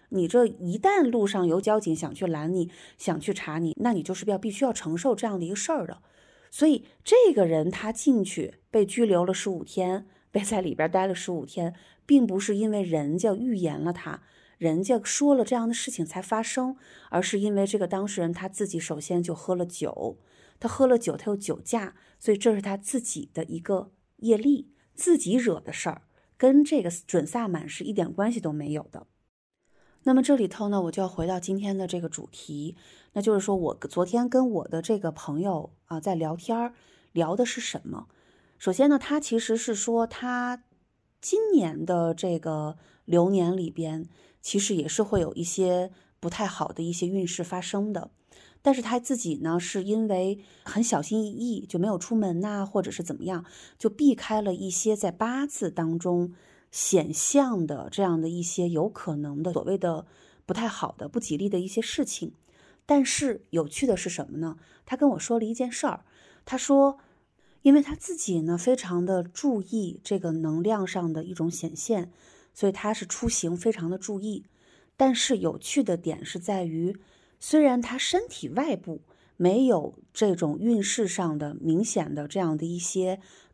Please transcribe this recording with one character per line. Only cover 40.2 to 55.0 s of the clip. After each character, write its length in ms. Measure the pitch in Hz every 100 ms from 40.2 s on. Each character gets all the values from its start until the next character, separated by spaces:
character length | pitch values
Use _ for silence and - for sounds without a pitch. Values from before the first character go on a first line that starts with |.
| 247 247 247 247 _ _ _ _ _ _
今 300 | - 403 440
年 320 | 339 170 156
的 300 | 165 175 170
这 240 | 165 185 165
个 400 | 165 156 151 156 _ _
流 240 | - 170 180
年 260 | 196 175
里 140 | 185 165
边， 380 | - 160 160 170 - _ _
其 180 | - -
实 160 | 196 185
也 120 | 147
是 140 | -
会 180 | 208 202
有 140 | 156
一 80 | -
些 480 | 170 - 185 180 185 - _ _
不 100 | 170
太 160 | - 196
好 220 | - 151
的 140 | -
一 80 | 170
些 160 | 170 180
运 200 | 190 175
势 180 | -
发 160 | 170 185
生 320 | 175 202 208
的。 200 | 190 - _ _ - - _ 277
但 60 |
是 80 | 262
他 180 | 220 247
自 160 | 240 247
己 200 | 175 147
呢， 220 | 160 170
是 240 | 175 202
因 260 | 196 220 220
为 320 | 185 185 202 - -
很 220 | - 208
小 160 | 233 165
心 240 | 151 131
翼 60 | 107
翼， 340 | 104 240 202
就 140 | 196 175
没 80 | 202
有 100 | 180
出 180 | -
门 260 | 226 196 170
呐， 260 | 208 208 196
或 160 | 202
者 80 | 196
是 120 | 190
怎 140 | 175 -
么 80 |
样， 220 | 180 175 175 - - -
就 100 | 226
避 260 | 202 294
开 280 | 240 - 214
了 100 | 202
一 140 | 185 190
些 260 | 175 220
在 160 | 208